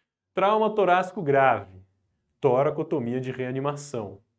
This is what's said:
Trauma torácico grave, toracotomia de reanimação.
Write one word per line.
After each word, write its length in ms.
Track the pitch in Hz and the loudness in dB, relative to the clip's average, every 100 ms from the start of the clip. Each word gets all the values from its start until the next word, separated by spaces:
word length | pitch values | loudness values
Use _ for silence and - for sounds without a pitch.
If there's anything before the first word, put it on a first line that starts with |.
| _ _ _ | _ _ _
Trauma 400 | - 277 220 220 | -2 2 2 2
torácico 480 | 214 180 180 185 214 | 2 2 2 0 -4
grave, 600 | 147 135 135 110 101 95 _ _ _ _ _ _ | 0 4 4 2 -4 -18 _ _ _ _ _ _
toracotomia 800 | 139 127 151 147 151 156 117 127 | 2 2 2 -2 -4 -4 -4 -4
de 120 | 131 | -6
reanimação. 920 | 127 127 131 143 143 - 120 101 101 _ | -6 -6 -6 -6 -6 -8 -10 -10 -14 _